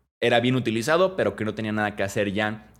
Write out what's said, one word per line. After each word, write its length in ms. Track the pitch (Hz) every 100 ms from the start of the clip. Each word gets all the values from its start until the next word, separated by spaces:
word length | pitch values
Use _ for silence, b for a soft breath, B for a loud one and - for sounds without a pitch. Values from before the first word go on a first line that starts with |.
| _ -
era 180 | 117 117
bien 160 | 120 127
utilizado, 600 | 120 110 117 165 185 190
pero 200 | 104 101
que 80 |
no 100 | 110
tenía 180 | 104 110
nada 240 | 107 104 101
que 60 |
hacer 300 | 98 113 101
ya 400 | 98 107 107 - -